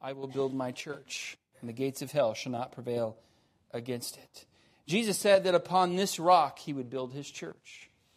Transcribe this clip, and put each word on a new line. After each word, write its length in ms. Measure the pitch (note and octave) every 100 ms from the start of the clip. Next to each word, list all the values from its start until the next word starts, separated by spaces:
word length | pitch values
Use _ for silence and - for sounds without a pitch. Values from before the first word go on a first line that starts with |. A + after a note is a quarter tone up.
I 120 | C3+
will 140 | C#3 C3+
build 260 | C3 C3+
my 180 | C3+ B2+
church, 680 | B2 - C#3+ - - - - _ _
and 100 | A#2
the 40 |
gates 280 | A#2 C3+ B2+
of 100 | C3+
hell 220 | D3 A#2
shall 180 | A2 B2+
not 200 | A#2+ B2+
prevail 460 | - A#2+ A#2+ A2 - _ _ _ _ _
against 460 | A#2+ A#2 A#2+ - -
it." 280 | - - - _ _ _ -
Jesus 300 | G3+ A3 F3+
said 260 | G#3 G3
that 100 | F3+
upon 420 | F3 E3+ F3+ F3+ F3+
this 240 | G3 -
rock 400 | E3 F3+ C#3+ -
he 140 | -
would 160 | C#3 B2
build 240 | C3 B2+
his 160 | C#3 C#3
church. 600 | - E3 - - - - _ _